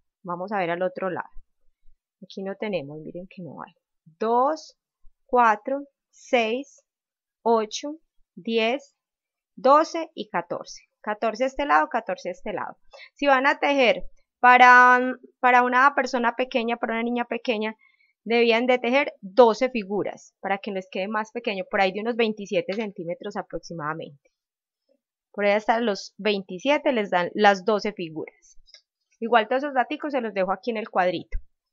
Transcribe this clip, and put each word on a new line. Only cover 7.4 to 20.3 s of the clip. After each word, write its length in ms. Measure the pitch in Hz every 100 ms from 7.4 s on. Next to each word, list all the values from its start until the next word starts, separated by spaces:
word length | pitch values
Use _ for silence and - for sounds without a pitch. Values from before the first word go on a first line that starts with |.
ocho, 560 | 226 226 214 - 294 311 _ _ _
diez, 600 | - 196 226 220 285 - _ _ _ _ _ _
doce 560 | - 226 294 330 330 320
y 160 | - 208
catorce. 540 | 175 175 - - - _ _
Catorce 420 | 214 214 226 214
a 20 | 262
este 180 | 269 294
lado, 240 | 302 302
catorce 400 | 240 220 185 180
a 20 |
este 220 | 190 220
lado. 240 | 170 - - _ - -
Si 120 | - 285
van 200 | 262 277
a 120 | 294
tejer 500 | 294 285 233 180 - - _ _
para, 580 | 247 247 247 247 247 247 254 - - _
para 220 | 254 247
una 320 | 247 247 277
persona 420 | 269 254 247 233 233
pequeña, 420 | 247 247 226 233
para 160 | 226
una 80 | 226
niña 240 | 233 240 240
pequeña, 500 | 240 - 214 214 220 _ _ _ _
debían 420 | 208 233 233 226 247
de 120 | 247
tejer 340 | 240 269 294 -
doce 480 | 190 202 233 208 254
figuras 680 | 247 185 202 - - -